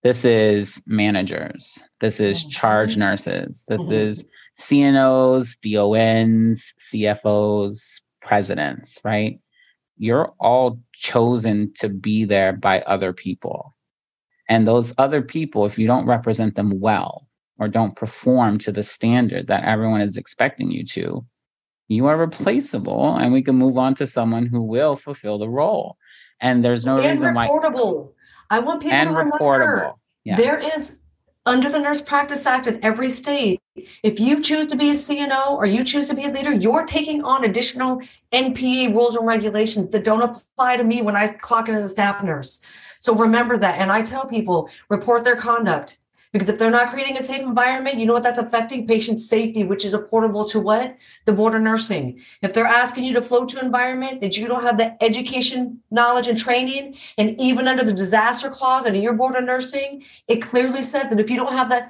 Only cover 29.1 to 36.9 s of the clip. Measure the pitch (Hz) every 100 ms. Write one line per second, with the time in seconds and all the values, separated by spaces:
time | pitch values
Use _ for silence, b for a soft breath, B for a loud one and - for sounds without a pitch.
29.1 | 160 151 147 147 135 123 95 80 - _
30.1 | _ 113 185 247 302 302 311 - - _
31.1 | _ _ _ - 254 277 302 285 294 -
32.1 | 285 285 285 277 254 247 226 220 226 254
33.1 | 254 294 285 226 185 _ - B B 214
34.1 | 214 240 294 302 311 302 269 294 294 -
35.1 | 285 285 269 269 285 208 220 254 285 285
36.1 | 277 285 269 294 220 202 311 320